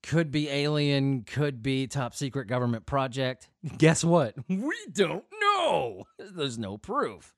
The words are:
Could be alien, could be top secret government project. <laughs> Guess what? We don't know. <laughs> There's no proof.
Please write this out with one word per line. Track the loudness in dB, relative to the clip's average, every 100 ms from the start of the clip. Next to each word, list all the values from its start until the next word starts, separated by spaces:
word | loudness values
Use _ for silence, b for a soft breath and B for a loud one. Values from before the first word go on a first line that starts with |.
Could | 0 0 2
be | 0 0
alien, | 0 2 2 2 4 2 0
could | -4 -2 -2 -2
be | -2 -2 -2
top | -4 -4
secret | -4 -6 -4 -2
government | 0 2 0 -2
project. | -2 0 -2 -4 -4 -14 _
<laughs> | -12 4
Guess | 6 6
what? | 4 4 4 -4 -4
We | -4 -2 -6 -8
don't | 0 0 0 -8 -2
know. | 2 2 2 2 0 -6 -16
<laughs> | -18
There's | -14 -4 -4 -4
no | -8 -8
proof. | -4 -2 -2 -6 -20